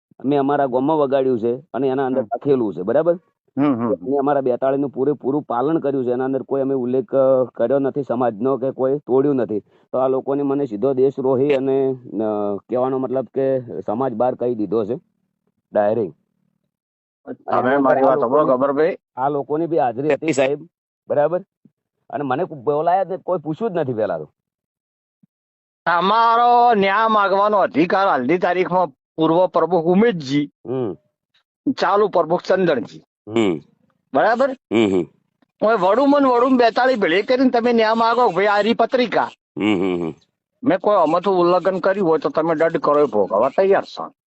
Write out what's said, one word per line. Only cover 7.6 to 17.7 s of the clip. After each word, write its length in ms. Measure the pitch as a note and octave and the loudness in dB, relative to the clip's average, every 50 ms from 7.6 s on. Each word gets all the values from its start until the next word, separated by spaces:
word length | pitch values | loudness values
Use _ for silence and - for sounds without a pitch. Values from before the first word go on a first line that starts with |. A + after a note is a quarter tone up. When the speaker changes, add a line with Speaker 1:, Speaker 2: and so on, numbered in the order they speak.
| A#2 A2+ C3+ C#3 | -2 0 0 0
Speaker 1:
નથી 240 | C#3 C3 A#2+ D3 C3 | 0 -2 -4 -4 -6
સમાજનો 540 | - A#2 B2 C3 A#2 A2+ G2 A2+ C3 C3+ | -4 -4 -2 -2 -2 -2 -2 -2 -2 -2
કે 140 | A#2 B2+ C3+ | -2 -4 -6
કોઈ 260 | A#2+ A2 B2+ C3 C#3 | -4 -2 -2 -2 -2
તોડ્યું 380 | D3 - - A#2+ C3 C#3 D3 C#3 | -2 -2 0 0 2 2 2 0
નથી. 240 | C3 A2+ - G#2+ G2+ | 0 -2 -2 -4 -8
તો 380 | - _ _ _ _ - - | -8 _ _ _ _ -6 -4
આ 100 | B2+ C3 | -2 0
લોકોને 360 | C3+ C3 C3 A2+ B2 C#3 C#3+ C#3+ | 0 0 -2 -2 -4 -4 -2 -2
મને 220 | C#3 C#3 C#3+ C#3+ | -2 -2 -2 -4
સીધો 280 | B2 G#2 G2+ A2 C#3 C3+ | -6 -6 -2 -2 -2 0
દેશદ્રોહી 600 | B2+ C3 C#3 C3+ - A#2+ C3 C3+ B2 C#3 D3 C#3+ | 2 0 0 0 -2 -2 0 0 0 2 0 0
અને, 420 | C3 C3+ C3+ C3+ C#3 C3+ C3+ C3 B2 A#2+ - - | 0 0 0 0 0 0 -2 -4 -6 -10 -10 -6
અ, 420 | G2+ A2 G#2+ G#2+ G#2 G#2 G2+ G2+ F#2+ _ - | -6 -4 -4 -4 -4 -4 -4 -6 -6 _ -4
કહેવાનો 280 | A#2 B2+ B2+ C3 C3+ | -4 -2 -2 -2 -2
મતલબ 280 | C3 C3 A#2 B2 C3+ B2 | -4 -4 -4 -4 -6 -6
કે 340 | - - A#2+ B2 C3+ C3+ C3 B2 A#2 F2 D#2 | -6 -4 -4 -2 -2 -2 -4 -4 -8 -12 -10
સમાજ 320 | - - G#2 A#2 C3+ C3 A2+ | -6 -6 -4 -4 -4 -4 -2
બહાર 220 | G#2+ A#2+ B2+ - | -2 -2 -2 -2
કહી 200 | - A#2+ B2 B2 | -2 -4 -4 -2
દીધો 300 | G#2+ G#2 F#2 G2 A#2 G#2+ | -4 -4 -2 -2 -2 -2
છે 140 | F#2+ B2 E3+ _ _ _ _ _ _ _ _ _ _ _ _ _ _ - | -4 -6 -10 _ _ _ _ _ _ _ _ _ _ _ _ _ _ -2
ડાયરેક્ટ. 420 | G#2 G#2 G#2 A2 A#2 G#2 E2 D2+ _ _ _ _ _ _ _ _ _ _ _ _ _ _ _ _ _ _ _ _ _ - - B2+ - - - | 0 2 2 0 0 -2 -4 -8 _ _ _ _ _ _ _ _ _ _ _ _ _ _ _ _ _ _ _ _ _ -18 -18 -16 -14 -8 -4
Speaker 2:
તમે 60 | G2 | -2
Speaker 1:
અને 200 | F#2+ A2+ B2 | -2 0 0